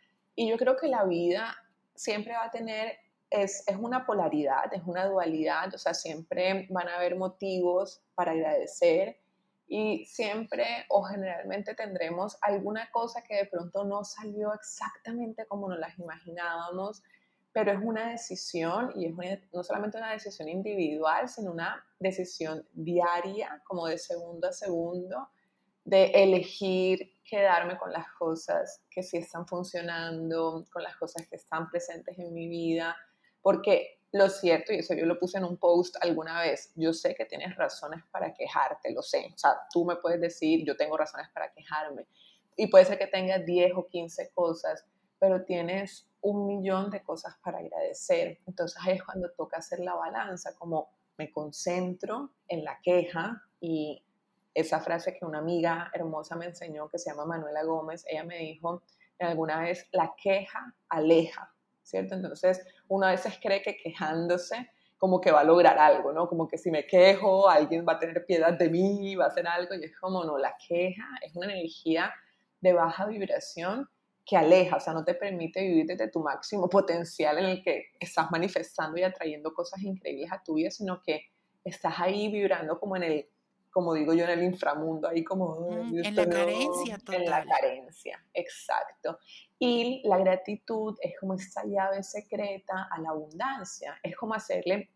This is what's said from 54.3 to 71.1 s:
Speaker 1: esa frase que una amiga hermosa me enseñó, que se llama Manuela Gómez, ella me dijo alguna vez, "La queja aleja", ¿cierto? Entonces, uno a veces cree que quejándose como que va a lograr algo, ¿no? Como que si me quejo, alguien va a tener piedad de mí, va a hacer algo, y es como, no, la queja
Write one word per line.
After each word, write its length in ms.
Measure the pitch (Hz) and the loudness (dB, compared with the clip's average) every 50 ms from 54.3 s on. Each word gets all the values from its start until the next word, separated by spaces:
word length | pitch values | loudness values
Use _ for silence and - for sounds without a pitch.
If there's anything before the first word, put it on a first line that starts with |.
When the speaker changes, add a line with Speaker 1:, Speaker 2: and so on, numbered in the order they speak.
| _ _ _ _ - | _ _ _ _ -2
Speaker 1:
esa 260 | 156 160 160 156 160 | -2 0 0 0 -2
frase 360 | - - 170 170 - 185 - - | -2 -2 -4 -4 -4 -6 -8 -8
que 60 | 175 | -8
una 140 | 160 156 151 | -8 -8 -6
amiga 520 | 156 165 175 170 165 165 165 165 170 - - | -4 -2 0 0 0 0 0 -2 -6 -8 -8
hermosa 420 | 175 165 160 156 151 156 - 165 | -6 -6 -6 -6 -8 -8 -8 -10
me 100 | 165 170 | -10 -10
enseñó, 420 | 175 165 - 170 165 151 151 151 151 | -10 -12 -14 -14 -12 -10 -10 -10 -8
que 100 | - 170 | -8 -8
se 120 | - 160 | -8 -8
llama 140 | 147 147 151 | -8 -8 -6
Manuela 360 | 165 165 160 156 147 151 151 156 | -6 -6 -6 -6 -6 -4 -4 -2
Gómez, 400 | 160 160 160 156 156 165 170 - - | -2 -2 -2 -4 -6 -10 -12 -10 -8
ella 160 | 160 156 160 | -8 -8 -8
me 140 | 170 175 170 | -8 -10 -10
dijo 440 | 160 156 156 156 165 170 175 175 _ _ _ _ _ _ _ - | -10 -12 -10 -8 -6 -6 -6 -8 _ _ _ _ _ _ _ -4
alguna 420 | 180 170 165 160 160 156 151 165 | -2 -2 0 0 0 0 0 -2
vez, 260 | 165 170 185 180 - _ | 0 -2 -2 -4 -4 _
"La 220 | - 180 160 - - - | 0 0 0 0 -2 -2
queja 540 | - 196 190 202 196 - - - 254 247 - _ _ - | 0 2 2 2 0 -4 -10 -12 -12 -14 -18 _ _ -4
aleja", 640 | 170 160 156 160 165 165 165 165 - - - - _ _ _ _ _ _ | -2 2 6 6 8 6 6 2 -4 -12 -16 -18 _ _ _ _ _ _
¿cierto? 320 | _ - - 190 190 190 196 | _ -6 -4 -4 -4 -4 -6
Entonces, 460 | 185 185 156 - - - 185 185 185 - - - _ _ - | -8 -8 -8 -4 0 2 2 2 2 -2 -14 -20 _ _ -2
uno 180 | 196 196 190 | 0 2 4
a 40 | 185 | 4
veces 280 | 185 190 - 220 196 - | 2 2 -2 -4 -6 -4
cree 200 | - 208 196 196 | -2 0 0 0
que 140 | - 208 - | 0 -4 -8
quejándose 960 | - - 165 160 - 170 156 160 165 170 170 175 180 175 - 220 240 247 - _ _ _ _ _ - | -6 -8 -10 -6 -4 -4 -2 -2 0 0 0 0 0 -2 -4 -8 -8 -10 -12 _ _ _ _ _ 0
como 220 | 190 190 180 175 | 2 4 4 4
que 100 | 180 185 | 6 8
va 80 | 156 147 | 8 8
a 40 | 147 | 10
lograr 340 | 160 165 175 170 165 147 151 | 10 10 10 10 10 10 10
algo, 340 | 151 151 135 - 127 139 | 10 8 8 8 4 0
¿no? 160 | 151 160 180 175 | 0 0 0 0
Como 180 | 175 165 165 - | 0 -2 -2 -2
que 100 | 165 165 | -4 -4
si 120 | - 175 | -2 0
me 160 | 160 151 143 | 0 -2 0
quejo, 640 | - 196 180 180 190 196 190 196 196 190 196 196 185 | 6 8 10 10 10 10 8 6 4 6 8 8 10
alguien 360 | 170 151 156 151 165 165 170 160 | 8 8 6 4 0 0 2 2
va 60 | 165 | 2
a 40 | - | 2
tener 260 | 165 165 165 175 - | 0 -4 -4 -2 0
piedad 260 | - 180 165 160 170 | 2 4 6 6 4
de 160 | 170 - 175 160 | 6 4 4 4
mí, 460 | 165 175 190 196 202 202 196 196 190 | 4 4 4 4 2 0 -2 -2 0
va 80 | 180 156 | 2 2
a 20 | - | 2
hacer 180 | - 175 165 | 2 0 -2
algo, 280 | 170 175 175 180 180 196 | 0 0 -2 -2 -4 -6
y 100 | 175 - | -8 -10
es 120 | - - - | -12 -12 -8
como, 260 | 185 190 190 185 165 | -6 -2 -2 -2 -2
no, 120 | 156 147 135 | -2 -2 0
la 180 | 135 120 - - - - | -2 -2 -4 -6 -6 -2
queja 360 | 175 175 180 185 185 214 - - | 0 0 0 0 -2 -6 -12 -14